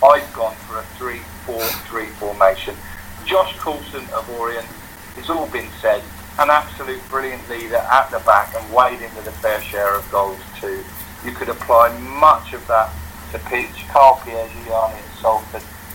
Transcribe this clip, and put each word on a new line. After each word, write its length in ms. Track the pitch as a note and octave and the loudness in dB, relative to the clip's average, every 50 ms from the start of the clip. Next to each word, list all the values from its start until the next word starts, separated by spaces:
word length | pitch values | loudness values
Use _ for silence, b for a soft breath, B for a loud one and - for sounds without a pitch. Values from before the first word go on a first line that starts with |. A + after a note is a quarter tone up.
| C3+ | 8
I've 280 | C#3 D3 C#3+ C#3+ - - | 8 8 8 4 -4 -6
gone 220 | A#2+ A2+ A2 - - G2 | -4 -4 -4 -4 -8 -12
for 120 | G2 - A2 | -10 -10 -10
a 40 | G#2+ - - - | -10 -10 -12 -10
three 220 | B2+ B2 A#2+ A#2+ - - - - - | -8 -8 -8 -8 -12 -14 -16 -14 -10
four 180 | B2+ A#2+ A2+ A2+ A2+ - - - | -8 -6 -6 -4 -4 -6 -8 -10
three 200 | - A2+ A2+ A2 | -8 -8 -8 -8
formation. 680 | G#2 - - G#2 G#2 G#2 - G2 F#2+ F#2+ - - G#2 G2+ - B B B B B B - - - | -8 -10 -8 -8 -8 0 4 4 4 4 2 -4 -8 -10 -10 B B B B B B -14 -12 -6
Josh 320 | - F#3 F#3+ F#3+ F#3 - - | 0 2 2 2 2 -2 -6
Coulson 460 | - E3 D3+ C#3+ C#3+ C#3 C3+ C3+ B2 - - | -6 -6 -6 -6 -8 -10 -12 -12 -10 -8 -8
of 140 | A2+ A2+ A#2+ A#2+ A#2 | -8 -6 -6 -8 -6
Orient, 260 | A#2 A#2 A#2 A#2 A2+ - A#2 - - - - - - - - | -4 -4 -4 -6 -8 -10 -14 -16 -16 -16 -18 -18 -18 -16 -16
it's 140 | B2 - D#3+ | -12 -6 -4
all 160 | E3 E3 D3+ - | -4 -4 -4 -4
been 200 | - D3 - - - - | -6 -8 -8 -8 -12 -2
said, 220 | - A2 G#2 - - - - - - - - - | 0 2 2 2 -2 -8 -14 -16 -16 -10 -2 0
an 120 | D3 C#3+ | 4 4
absolute 500 | D3 D3+ D3 - - - C#3 C3 C3 B2+ B2+ - | 4 4 2 0 -8 -10 -8 -8 -8 -8 -10 -4
brilliant 400 | C3 C3+ C3 C3 B2+ B2 B2 - | -4 -4 -2 -4 -6 -8 -10 -10
leader 280 | A#2+ A#2 A#2 A2 A#2 | -10 -10 -6 -2 -2
at 340 | A2+ - - B2 C3+ - - | -2 2 4 4 4 4 2
the 100 | A#2+ A2 | -2 -2
back 340 | - A#2 G#2 G2+ G#2 - - | 2 4 6 6 4 2 -4
and 160 | A2+ - - A2 | -8 -8 2 4
weighed 280 | B2 B2+ B2 B2 A#2+ A#2+ | 4 4 4 2 -4 -10
in 120 | A2 A2 | -12 -12
with 120 | A2 G#2 A2 | -12 -12 -10
a 40 | - | -10
fair 280 | - - A2 G#2+ G#2 | -4 -2 -2 -2 -2
share 340 | G2 - G#2 G2+ G2+ G2+ G2 | -4 -6 -4 -2 0 0 0
of 160 | G2+ G2 - | 0 -4 -2
goals 300 | - G2+ G2 F#2+ F#2 F2 - - - - | 0 0 0 0 -2 -8 -12 -16 -14 -10
too. 240 | - G2+ F#2+ F#2+ F#2+ - - - - - - - - | -8 -6 -6 -6 -8 -12 -14 -14 -14 -14 -14 -12 -10
You 80 | B2 B2 | -10 -8
could 180 | - C3 A#2+ | -8 -6 -6
apply 460 | A2+ - - - A#2+ A#2 A#2 A#2 A#2+ B2 | -6 -6 0 6 8 8 8 8 6 0
much 540 | B2 C3 C3+ C#3+ D#3 D#3 D3 - - - C3 | -8 -10 0 6 8 8 8 6 2 -6 -12
of 140 | A#2+ - | -12 -2
that 240 | - A#2 A2+ A2 - - - - - - - - - - | 2 2 4 4 2 -2 -8 -12 -12 -14 -14 -14 -10 -10
to 60 | - | -10
Pitch, 480 | - - B2+ B2 A#2+ - - - - - | -6 -4 -4 -4 -4 -6 -8 -12 -12 2
Carl 260 | - C#3+ C3+ C3+ C3 | 6 10 10 10 10
Piergiani 800 | - - B2 A#2 A2+ A2+ A2+ - A#2+ - A2+ A2+ A2+ A2 - - | 8 0 -6 -6 -6 -6 -6 -8 -12 -8 -2 0 0 0 0 -2
at 220 | - - - - - | -6 -12 -16 -14 -2
Salford. 420 | - A2+ A2 - - - - A2 - - - - - - | 2 2 2 2 0 -4 -10 -12 -12 -12 -16 -18 -16 -16